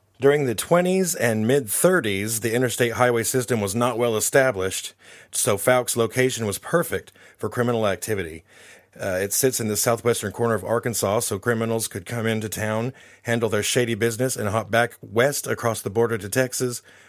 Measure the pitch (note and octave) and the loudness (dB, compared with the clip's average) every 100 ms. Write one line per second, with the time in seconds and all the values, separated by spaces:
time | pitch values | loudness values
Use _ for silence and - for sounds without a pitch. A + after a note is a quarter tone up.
0 | _ _ C#3 D3 C3 G#2+ - E3+ F3+ F#3+ | _ _ 4 4 2 -2 2 2 4 2
1 | F3+ - A#2 A2 A2 C#3+ A2+ - F3 F3+ | 0 0 2 2 2 2 0 2 4 4
2 | A2 F#2+ G#2+ A2+ A2+ A#2 B2 - A#2+ A2 | 2 -2 -2 -2 -2 0 0 2 0 4
3 | B2 A#2+ G#2+ C3 A#2 A#2+ G2+ A2+ B2 A#2 | 4 4 2 -2 0 0 0 0 0 2
4 | A#2+ G#2+ - C#3 C3 G2 F#2+ - - - | 0 2 2 4 4 2 -4 -4 -10 -16
5 | - - - - - G2+ - B2+ A#2+ A#2+ | -20 -20 -8 -2 0 2 4 2 2 0
6 | A2+ B2+ B2+ A#2+ G#2+ F#2+ - E3+ - F#2 | 0 2 0 0 -4 -4 -2 -2 0 -6
7 | - _ - _ G#2+ B2 A#2+ A#2 G#2+ F2+ | -8 _ -20 _ -6 -2 0 0 0 -2
8 | - G2+ E2+ E2 - - - - _ - | -4 -4 -4 -10 -18 -20 -20 -20 _ -8
9 | G2+ F#2 G2 - C3 B2 A2 G#2 B2 A#2 | -4 -2 -2 0 0 0 -2 0 0 0
10 | A#2+ A2+ G#2 - A#2 G#2+ G2 A2+ B2 G#2+ | 0 0 -4 -2 -2 -2 0 -2 -2 -2
11 | G2 A2 - G2+ A#2+ A2+ A2+ A2+ A2 G#2 | 0 0 0 -2 -2 0 0 -2 -4 -8
12 | F2+ A#2+ A2 A2 A2 G#2+ G#2+ A2 B2 - | -8 -4 -2 -2 -4 -4 -2 -2 -4 -8
13 | - - - A#2 A2 G#2 G2+ B2+ A#2+ G#2+ | -20 -12 -4 0 0 0 0 0 0 0
14 | A#2 A2 C3 A#2+ G#2 A2+ G#2 A#2 A#2+ - | -2 0 -4 -2 -2 -2 0 0 0 -4
15 | A2 G#2 C#3 C#3 A#2+ A2+ A#2 G#2+ A2 G2+ | -4 2 2 0 -4 -2 -2 -2 -4 0
16 | A#2 A2+ G2 C3 B2+ - B2+ A#2+ - - | 0 -2 -2 -2 -2 -2 -4 -6 -14 -20